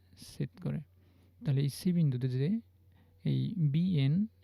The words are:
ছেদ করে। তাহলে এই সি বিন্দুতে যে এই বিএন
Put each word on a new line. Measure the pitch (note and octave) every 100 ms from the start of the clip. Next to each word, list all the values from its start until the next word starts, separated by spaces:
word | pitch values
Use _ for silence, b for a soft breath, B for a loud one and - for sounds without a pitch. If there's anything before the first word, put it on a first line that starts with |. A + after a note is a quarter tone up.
| _ -
ছেদ | - - C#3 -
করে। | - D3 - _ b b b b
তাহলে | D#3 C3+
এই | C#3+
সি | - F#3
বিন্দুতে | F3 D3+ B2 B2+
যে | B2+ C#3+ A3+ - _ _ b b b
এই | D#3 C3+ C3 -
বিএন | D3+ D3 F#3 D#3+ C3+ E3+ G#3+ -